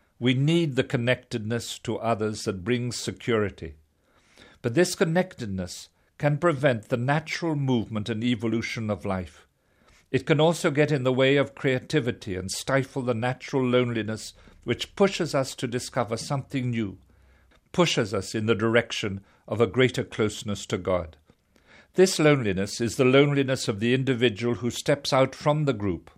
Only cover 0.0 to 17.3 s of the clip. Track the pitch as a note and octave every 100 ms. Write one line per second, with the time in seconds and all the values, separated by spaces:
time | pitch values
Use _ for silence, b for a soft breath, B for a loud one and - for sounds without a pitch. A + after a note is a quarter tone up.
0 | _ - A#2+ B2+ C#3+ E3+ E3 B2+ C3 C3
1 | A#2+ B2+ - A#2+ G#2+ A#2 - - - G#2+
2 | A2+ A2 G#2+ G#2+ - G2 F2+ B2 A#2+ A2+
3 | - G2 - A2+ G2+ F#2 D#2+ D2 _ _
4 | b b b b b b A#2+ A#2+ F3+ -
5 | F3+ E3 F#3 - A#2 F#2+ F2+ - - _
6 | _ - D3 D3 F3 C#3+ C#3 A#2 - B2
7 | B2 D3+ D#3+ - E3+ D3+ C3+ B2 G2 A2
8 | G#2 A2 A#2+ A#2+ A2+ A2+ A2+ - A2 G2+
9 | G2+ F#2+ F2 - _ _ b b b b
10 | b C3 - D3 D#3 E3 F3+ C#3+ D3 D3+
11 | B2+ B2+ C3+ C#3+ C#3 - C#3+ B2+ - D#3
12 | A#2+ G#2+ - F#2 F#2 - - C3+ C3+ -
13 | B2 A#2 B2 B2+ - C#3 B2+ B2 B2 A2+
14 | G#2+ A2 - - b b - A#2+ - -
15 | G3 - D#3+ C#3+ C3 - B2+ B2 - -
16 | A2 A2+ - C#3 - C#3 B2 A#2 G2+ F#2+
17 | _ b b